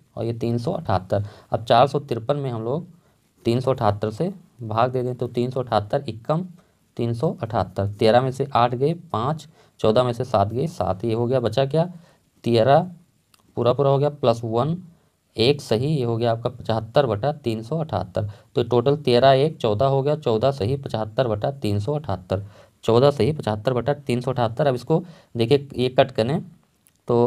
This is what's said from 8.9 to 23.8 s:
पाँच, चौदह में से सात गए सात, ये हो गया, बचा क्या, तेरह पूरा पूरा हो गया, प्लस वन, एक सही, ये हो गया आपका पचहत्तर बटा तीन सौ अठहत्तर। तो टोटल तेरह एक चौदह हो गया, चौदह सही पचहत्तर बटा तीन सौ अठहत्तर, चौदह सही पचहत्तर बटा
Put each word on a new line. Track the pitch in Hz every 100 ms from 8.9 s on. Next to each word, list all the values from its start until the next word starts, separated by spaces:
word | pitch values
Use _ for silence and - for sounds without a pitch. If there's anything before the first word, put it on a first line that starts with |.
| 170 -
पाँच, | 107 123 156 - _ _ _
चौदह | 110 113
में | 123
से | 117 127
सात | 101 101
गए | 113 160
सात, | - 92 95
ये | 117
हो | 110 120
गया, | 131
बचा | 113 113 139
क्या, | 156 180 - - _ _ _
तेरह | 117 117 120 147 180 175 _ _ _ _ _ -
पूरा | 117
पूरा | 127 139
हो | 139
गया, | 147
प्लस | 143 127 117
वन, | 117 113 143 175 - _ _ _ _ -
एक | 117 139
सही, | - 110 139
ये | 156
हो | 117 113
गया | 120
आपका | 117 120
पचहत्तर | - - 110 110 147 131
बटा | 104 135
तीन | 151 120 113
सौ | 113 160
अठहत्तर। | 151 92 - - 104 - _
तो | -
टोटल | 120 120 123 151
तेरह | 147 120 135
एक | 135 151 160
चौदह | 113 104 135
हो | 139
गया, | 135 151
चौदह | 143 110 131
सही | 135 98 139
पचहत्तर | - 110 110 107 127
बटा | 104 135
तीन | 139 107 101
सौ | 104
अठहत्तर, | 147 151 92 - 95 - - - _
चौदह | - 113 143
सही | 139 110
पचहत्तर | 151 110 107 120
बटा | 123